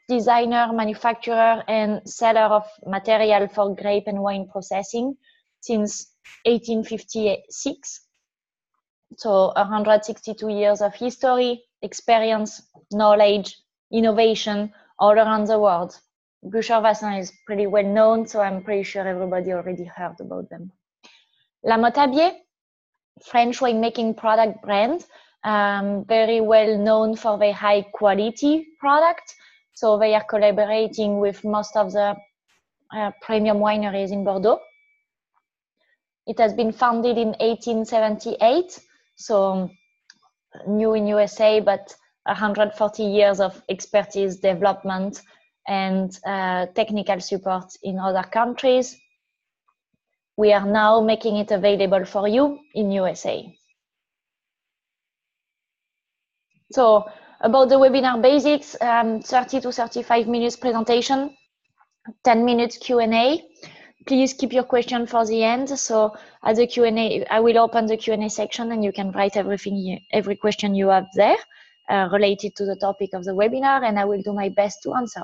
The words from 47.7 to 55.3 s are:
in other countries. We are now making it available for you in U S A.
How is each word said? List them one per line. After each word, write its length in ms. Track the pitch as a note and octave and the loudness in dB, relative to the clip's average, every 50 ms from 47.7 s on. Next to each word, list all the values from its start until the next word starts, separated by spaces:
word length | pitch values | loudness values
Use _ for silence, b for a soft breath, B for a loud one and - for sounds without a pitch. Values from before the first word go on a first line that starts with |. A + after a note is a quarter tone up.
| - - | -20 -14
in 160 | - G3 F#3 | -10 -10 -8
other 260 | F#3 F#3 F#3+ F#3 F#3 F3+ | -4 -4 -2 -2 -2 -4
countries. 760 | - - A3+ A#3+ A#3+ A#3+ - - C4 B3+ B3+ B3+ - - _ _ _ _ _ _ _ _ _ _ _ _ _ _ _ _ _ _ _ _ _ _ _ _ _ _ _ _ | -2 -2 -2 -2 -2 -2 -2 0 2 2 2 0 -2 -8 _ _ _ _ _ _ _ _ _ _ _ _ _ _ _ _ _ _ _ _ _ _ _ _ _ _ _ _
We 160 | - G#3+ G#3 | 2 4 4
are 140 | G3+ G3+ G3+ | 4 4 2
now 340 | G3+ G#3 G#3+ G#3+ G#3+ A3 A#3 | 0 0 2 4 4 4 4
making 380 | A3 A3 A3 A3 A3+ A3+ G#3 | 4 2 0 -2 -2 -2 -2
it 140 | G#3 G#3 G#3 | -2 -2 -2
available 520 | G#3+ F#3 F#3+ G#3 G3+ F#3+ G3 F#3 G3 F#3+ F#3 | -2 0 2 2 2 2 2 2 2 0 0
for 240 | - - G3+ G3 | -2 -4 -2 -2
you 320 | G#3 A3 B3+ D4 C#4+ C#4+ C#4 - _ - | 0 2 2 2 0 -2 -6 -14 _ -6
in 160 | G#3+ G#3 G3 | -4 -2 -2
U 160 | G3 G3 F#3 | 0 0 -2
S 180 | F3 D#3 - - | -2 -4 -6 -6
A. 320 | F#3+ G#2 - - F3+ - _ _ _ _ _ _ _ _ _ _ _ _ _ _ _ _ _ _ _ _ _ _ _ _ _ _ _ _ _ _ _ _ _ _ _ | -6 -6 -6 -8 -14 -20 _ _ _ _ _ _ _ _ _ _ _ _ _ _ _ _ _ _ _ _ _ _ _ _ _ _ _ _ _ _ _ _ _ _ _